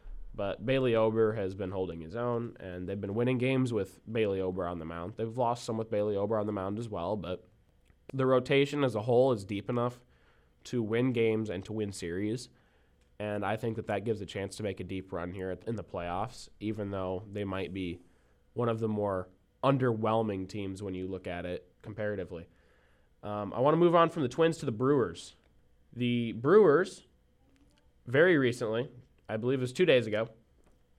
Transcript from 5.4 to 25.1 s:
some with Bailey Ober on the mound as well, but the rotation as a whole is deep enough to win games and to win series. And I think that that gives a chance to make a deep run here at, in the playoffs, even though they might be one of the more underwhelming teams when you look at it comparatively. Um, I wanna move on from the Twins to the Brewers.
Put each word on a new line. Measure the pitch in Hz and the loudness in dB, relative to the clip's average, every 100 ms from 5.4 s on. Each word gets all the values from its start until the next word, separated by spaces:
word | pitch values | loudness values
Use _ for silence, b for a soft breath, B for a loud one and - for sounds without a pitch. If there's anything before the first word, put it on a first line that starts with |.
| 117 120 | 0 0
some | - 110 | -4 -4
with | 110 | -2
Bailey | 107 104 101 | 0 0 0
Ober | 101 110 | 0 0
on | 107 | 0
the | |
mound | 101 95 104 | -2 -4 -4
as | 117 | -6
well, | 95 85 107 | -4 -4 -4
but | 82 90 - _ _ _ _ _ - | -4 -8 -10 _ _ _ _ _ -8
the | 131 131 | 0 4
rotation | 127 127 139 143 147 | 4 6 4 4 2
as | 135 107 | 2 2
a | |
whole | 120 120 131 | 4 6 6
is | 113 | 4
deep | 98 101 - | -2 -6 -2
enough | 120 120 - _ b b b b b | 0 -2 -4 _ b b b b b
to | - 123 | -6 -4
win | 110 113 131 | 0 2 2
games | 117 113 110 110 | 2 2 2 0
and | 92 95 | -4 -6
to | |
win | 107 104 | -4 -4
series. | 98 87 87 104 123 - b b b b b b - | -6 -6 -2 -2 -4 -6 b b b b b b -8
And | 104 104 | -6 -2
I | 98 110 | -2 -2
think | 117 110 | -2 -4
that | - | -4
that | 104 | -2
gives | 113 101 | -2 -4
a | 95 | -4
chance | 101 95 - | -6 -6 -4
to | |
make | 104 95 | -6 -6
a | |
deep | 90 95 90 | -6 -8 -6
run | 87 87 | -6 -6
here | 95 92 | -6 -6
at, | 90 - | -6 -6
in | 107 | -6
the | |
playoffs, | 85 90 87 90 110 - - - | -6 -8 -4 -4 -6 -10 -18 -8
even | 104 107 101 | -6 -4 -4
though | 98 92 92 107 | -4 -4 -4 -6
they | 101 | -6
might | 101 95 78 | -4 -4 -4
be | 95 90 90 b b b b b | -4 -6 -6 b b b b b
one | 117 120 | -2 -2
of | 113 | 0
the | 113 | -2
more | 104 104 92 92 _ _ _ | 0 0 -2 -4 _ _ _
underwhelming | 135 135 127 110 110 113 110 98 95 | 2 4 2 2 2 2 2 -2 -6
teams | 104 95 95 | -6 -8 -6
when | 101 | -8
you | 92 92 | -6 -6
look | 92 92 | -6 -8
at | 87 87 | -8 -6
it | 90 - _ | -8 -10 _
comparatively. | 120 104 104 101 87 85 85 b b b b b b _ | -14 -6 -4 -4 -6 -10 -14 b b b b b b _
Um, | 101 104 104 | -8 -6 -4
I | - | 2
wanna | 139 165 | 4 6
move | 175 | 6
on | 170 165 | 6 4
from | 165 | 2
the | 123 | -2
Twins | - 165 160 | 2 2 2
to | 139 | -4
the | |
Brewers. | 107 127 143 95 | 0 2 4 2